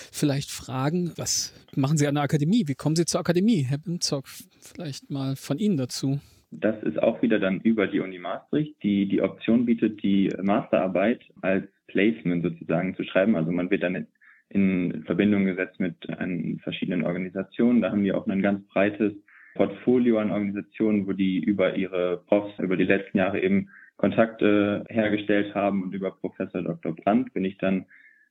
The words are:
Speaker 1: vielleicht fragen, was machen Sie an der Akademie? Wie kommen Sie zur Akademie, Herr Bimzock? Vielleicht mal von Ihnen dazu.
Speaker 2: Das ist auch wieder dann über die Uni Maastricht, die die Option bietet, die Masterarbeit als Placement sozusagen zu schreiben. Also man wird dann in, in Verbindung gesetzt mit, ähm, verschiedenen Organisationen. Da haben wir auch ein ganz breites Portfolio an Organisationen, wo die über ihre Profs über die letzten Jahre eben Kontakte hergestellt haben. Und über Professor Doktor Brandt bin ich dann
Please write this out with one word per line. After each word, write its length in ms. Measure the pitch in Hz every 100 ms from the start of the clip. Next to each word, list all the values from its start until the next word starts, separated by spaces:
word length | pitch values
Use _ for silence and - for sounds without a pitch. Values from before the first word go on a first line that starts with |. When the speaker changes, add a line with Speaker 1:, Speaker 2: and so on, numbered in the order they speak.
| -
Speaker 1:
vielleicht 400 | - 147 139 143
fragen, 600 | - - 127 135 180 175 -
was 400 | - - - - _ -
machen 220 | 135 156
Sie 80 | 143
an 100 | 143
der 80 |
Akademie? 420 | 143 156 147 233 156
Wie 80 | 131
kommen 200 | 147 160
Sie 100 | 165
zur 160 | 170
Akademie, 420 | 160 175 208 214
Herr 160 | 127 143
Bimzock? 460 | 156 165 - 143 - - - _
Vielleicht 500 | - - 165 131 -
mal 260 | 143 135 135
von 220 | - 143
Ihnen 200 | 208 165
dazu. 420 | 127 - 135 139 - _ _
Speaker 2:
Das 320 | - 107 110
ist 180 | - -
auch 220 | - 117
wieder 160 | 117 107
dann 200 | 95 92
über 260 | 113 110 95
die 120 | 98
Uni 200 | 92 92
Maastricht, 560 | 87 113 - 139 151 -
die 240 | 104 101 98
die 160 | 98
Option 420 | 95 - - 117 120
bietet, 380 | 113 107 104
die 280 | 101 98 95 -
Masterarbeit 840 | 98 107 - - 92 92 101 123 - -
als 240 | 90 95 92 _ -
Placement 560 | 92 104 113 87 87
sozusagen 520 | 85 82 - 82 92 92
zu 80 | -
schreiben. 300 | 92 101 92
Also 160 | 80
man 200 | 87 90
wird 100 | 98
dann 140 | 87 95
in, 960 | - _ - - _ 101 98 92 90
in 120 | - -
Verbindung 400 | 90 101 101 98
gesetzt 340 | 92 92 -
mit, 160 | 92 85 - -
ähm, 400 | 92 87 82 82
verschiedenen 420 | - 85 82 92
Organisationen. 800 | - 90 92 95 95 - 120 120
Da 80 | 95
haben 140 | 101
wir 140 | 98 90
auch 100 | -
ein 160 | 98
ganz 240 | 98 101 98
breites 460 | - 101 104 104 - _ - - -
Portfolio 640 | 98 - - 123 123 110
an 100 | 107
Organisationen, 800 | 104 101 101 - - 110 107 95
wo 60 |
die 260 | 95 95 92
über 360 | 82 101 92 -
ihre 480 | 92 90 90 87 -
Profs 260 | 104 104 -
über 180 | 92 92
die 60 |
letzten 340 | 92 98 - 101
Jahre 240 | 95 98
eben 280 | 92 98 95 - - -
Kontakte 920 | 101 98 113 - 104 104 101 101 -
hergestellt 680 | 113 107 107 - 104 101 104
haben. 260 | 98 98
Und 140 | 92 95
über 160 | 95
Professor 500 | - 92 - 95 90
Doktor 320 | 85 85 80
Brandt 400 | 80 - 113 127
bin 100 | -
ich 140 | 95 -
dann 300 | 95 95 - - - _ _